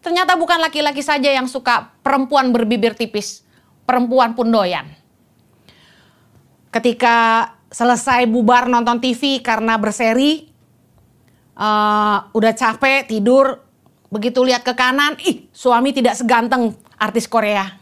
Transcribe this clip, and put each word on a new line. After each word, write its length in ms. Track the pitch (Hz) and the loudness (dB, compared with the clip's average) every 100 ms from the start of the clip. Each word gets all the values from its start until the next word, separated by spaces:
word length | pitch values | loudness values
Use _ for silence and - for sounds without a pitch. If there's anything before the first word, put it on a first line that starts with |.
Ternyata 320 | - 349 370 359 | -2 -2 0 0
bukan 240 | 330 339 | 0 0
laki-laki 400 | 320 294 294 277 | -2 -2 -4 -4
saja 320 | 285 294 277 | -4 0 0
yang 160 | 269 254 | 0 -2
suka 480 | 254 247 233 - _ | -6 -2 -2 -4 _
perempuan 480 | 277 277 262 285 254 | -2 0 2 0 2
berbibir 400 | 233 220 233 226 | 0 0 0 0
tipis. 560 | 226 233 208 202 - _ _ _ _ - | -2 -8 -6 -10 -16 _ _ _ _ -2
Perempuan 480 | 247 240 254 233 233 | -2 0 0 0 0
pun 160 | 226 | 0
doyan. 400 | 226 185 165 139 - _ _ _ _ _ _ _ _ _ _ _ _ _ _ _ _ _ 226 | 2 0 -4 -10 -20 _ _ _ _ _ _ _ _ _ _ _ _ _ _ _ _ _ -2
Ketika 760 | 240 233 247 233 226 226 - - _ | -2 2 2 2 2 0 -2 -10 _
selesai 520 | - 240 240 - 247 247 | -2 0 0 0 0 0
bubar 420 | 226 220 247 247 | 2 4 4 4
nonton 300 | 240 240 240 | 0 0 -2
T 80 | 254 240 | -2 -2
V 260 | 285 269 | -2 -2
karena 320 | - 220 226 226 | -2 -2 -2 -2
berseri, 720 | 214 208 226 233 285 311 - _ _ _ _ _ _ _ _ _ _ - | -2 -2 -2 2 0 -2 -8 _ _ _ _ _ _ _ _ _ _ -6
eh, 580 | 214 214 208 208 208 202 - | -2 0 2 2 2 0 -2
udah 220 | 226 220 220 | 0 0 0
capek, 480 | 247 220 269 269 - | -2 0 0 0 -2
tidur, 500 | 220 202 262 269 254 _ _ _ _ _ | -2 4 4 4 -2 _ _ _ _ _
begitu 320 | 208 226 247 254 | -6 -4 0 2
lihat 160 | 247 | 0
ke 80 | 247 | -2
kanan, 480 | 247 254 269 294 302 | -2 0 0 -2 -2
ih, 260 | 349 - - | -6 -6 -10
suami 400 | - 254 240 269 | -4 0 2 2
tidak 240 | 277 240 208 | 0 0 0
seganteng 560 | 240 240 233 254 233 - _ _ | 0 0 2 0 -2 -4 _ _
artis 320 | 214 220 220 | -4 -4 -2
Korea. 400 | 226 214 208 190 - | -2 0 -2 -4 -12